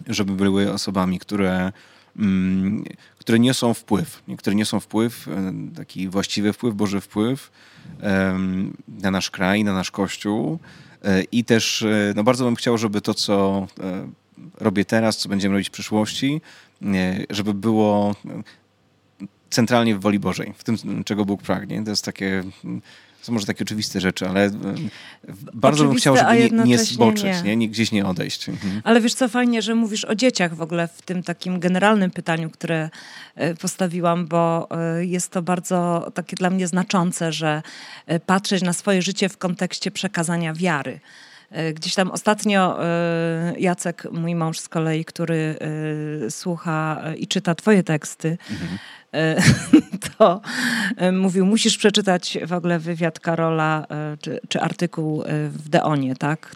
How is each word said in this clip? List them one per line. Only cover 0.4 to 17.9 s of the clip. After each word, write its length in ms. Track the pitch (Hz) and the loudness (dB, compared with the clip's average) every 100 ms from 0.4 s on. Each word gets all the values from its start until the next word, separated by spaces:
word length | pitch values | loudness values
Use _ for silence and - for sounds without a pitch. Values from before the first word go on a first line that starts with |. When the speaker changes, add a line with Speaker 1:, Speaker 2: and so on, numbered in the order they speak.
| 98 98 101 | 2 2 2
Speaker 1:
osobami, 460 | 101 - 95 92 90 | -2 -2 0 0 -2
które, 540 | - 101 95 92 92 - - - _ - | -4 0 0 0 -2 -4 -14 -20 _ -2
mm, 640 | 104 95 92 95 95 107 82 - - _ | 0 2 0 0 0 -2 -6 -14 -20 _
które 200 | - 113 | 2 4
niosą 360 | 123 131 120 | 4 2 0
wpływ, 480 | 113 - 98 82 - - | -2 0 -2 -2 -10 -14
nie? 80 | 95 | -8
Które 200 | - 101 | -2 0
niosą 240 | 107 104 | 0 -2
wpływ, 480 | - 107 117 117 - | -2 -2 -2 -2 -8
e, 240 | 95 92 107 101 - | -6 -6 -6 -10 -14
taki 320 | - - 92 | -14 -8 -4
właściwy 440 | 98 95 - 101 | -2 -2 0 0
wpływ, 220 | 101 123 | 0 -2
Boży 260 | 104 104 98 | -2 -2 -2
wpływ, 500 | - 104 113 139 - _ - - - - | -4 -2 0 -2 -8 _ -20 -20 -20 -8
em, 760 | 104 95 95 95 95 92 101 - - 110 | 0 2 2 0 -2 -2 -4 -8 -16 -6
na 80 | 98 | -2
nasz 200 | 95 - | -2 -2
kraj, 340 | - 92 104 | -2 0 2
na 80 | 104 | 2
nasz 180 | 95 87 | 0 -4
Kościół. 680 | - 95 - 104 107 156 160 - - - - | -2 -4 -2 -2 -2 -2 -6 -10 -20 -20 -8
E, 180 | 101 95 | 0 2
i 220 | - 120 | 2 0
też, 380 | 113 113 - - | 4 2 2 0
e, 300 | 110 107 104 104 | 2 4 2 2
no, 80 | |
bardzo 200 | 107 127 | 2 4
bym 120 | 127 117 | 2 0
chciał, 220 | 127 117 | 0 2
żeby 220 | 113 101 | 2 0
to, 140 | 113 | -2
co, 520 | 104 - 101 98 98 95 - | -2 2 2 2 0 -4 -8
e, 280 | 92 95 - - _ - - - | -8 -8 -10 -16 _ -20 -20 -4
robię 240 | 107 98 | 0 2
teraz, 340 | 92 113 113 107 | 2 2 2 0
co 100 | - | -2
będziemy 240 | 101 101 | -2 0
robić 140 | 98 92 | 0 -2
w 40 | |
przyszłości, 680 | - - 107 107 - 135 156 - - - _ | -8 -2 0 0 -2 -2 -2 -6 -18 -20 _
e, 40 | 107 95 92 92 - | -2 0 0 -2 -4
żeby 240 | 104 104 | -4 -2
było, 600 | 101 110 110 107 | -2 2 4 4